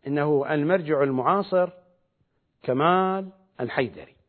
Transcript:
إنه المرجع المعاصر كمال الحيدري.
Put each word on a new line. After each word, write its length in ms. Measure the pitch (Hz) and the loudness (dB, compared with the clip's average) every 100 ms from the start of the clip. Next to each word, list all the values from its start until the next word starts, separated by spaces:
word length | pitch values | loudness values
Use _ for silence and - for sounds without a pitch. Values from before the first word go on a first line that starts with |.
| - | -4
إنه 480 | 147 147 147 135 | -2 2 0 0
المرجع 480 | 151 147 185 151 147 | -2 0 0 0 0
المعاصر 680 | 139 131 127 196 196 185 180 - _ _ _ _ _ _ _ _ | 2 0 0 0 0 0 0 -4 _ _ _ _ _ _ _ _
كمال 720 | - 127 160 185 185 190 190 - _ - | -4 2 4 2 2 -2 -8 -16 _ -10
الحيدري. 540 | 120 - 123 - - _ | -6 -4 -4 -6 -20 _